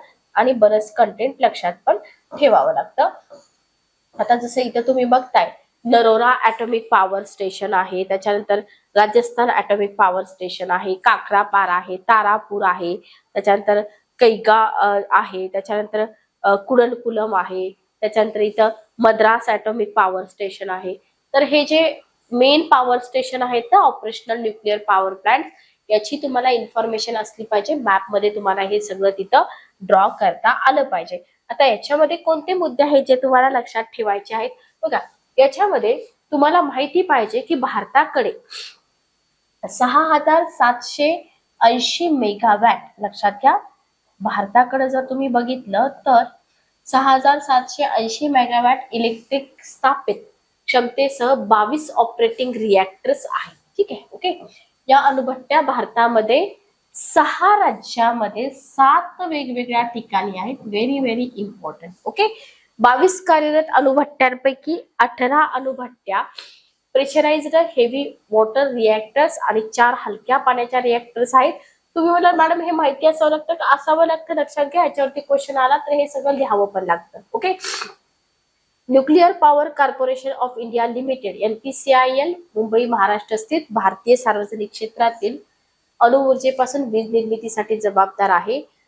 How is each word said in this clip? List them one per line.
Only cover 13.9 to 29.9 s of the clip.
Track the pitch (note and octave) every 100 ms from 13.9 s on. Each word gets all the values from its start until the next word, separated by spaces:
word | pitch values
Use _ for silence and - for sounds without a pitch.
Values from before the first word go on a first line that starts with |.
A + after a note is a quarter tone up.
| _ _ _
कैगा, | A#3+ G#3+ - G#3+
अ, | A3 - G3+ G3+ G3+
आहे, | F#3+ G#3 F#3+ F#3
त्याच्यानंतर, | - - G#3 G#3 G#3+ A3 A3 _ _
अ, | G3
कुडनकुलम | G3 - B3+ A#3+ A#3+ A#3 A3+ A3
आहे, | F#3+ F3+ F#3 F#3 F#3+ _ _
त्याच्यानंतर | G#3+ G#3+ A3 G#3+
इथं | G#3+ G#3 A3 A3 _ _
मद्रास | A3+ A3 A3 A#3 A#3
ॲटॉमिक | G#3+ A3 A#3 G#3 A3
पॉवर | F#3+ F#3
स्टेशन | F#3+ _ G3 G3 G3
आहे. | F#3 F#3 - _ _ _
तर | C4+
हे | C#4 D4
जे | D4 D#4 E4 - _ _ _
मेन | A#3+ C4 D4+ E4
पॉवर | C#4 B3+ B3
स्टेशन | - C4 B3+ B3+
आहेत | B3 A#3+ A#3
ना, | F#4+
ऑपरेशनल | D#4+ B3 G#3+ A3+ - A#3
न्यूक्लिअर | A3+ G#3 G#3 G#3
पॉवर | G#3 G3 F#3+
प्लांट, | F#3+ G#3 B3+ E4 _ _ _ _
याची | G#3+ G#3+ C#4+
तुम्हाला | D4 B3+ B3+
इन्फॉर्मेशन | A#3+ G#3+ A#3 A3+ A3 A3+ A3+
असली | G#3+ -
पाहिजे. | A3 G#3 G3+
मॅप | D4+ A3 G3 G3
मध्ये | G#3 G#3
तुम्हाला | G#3 G3+ F#3+
हे | G3 G#3
सगळं | G#3 F#3+ G3
तिथं | G3 F#3+ C4+ F4+ - _ _
ड्रॉ | F#3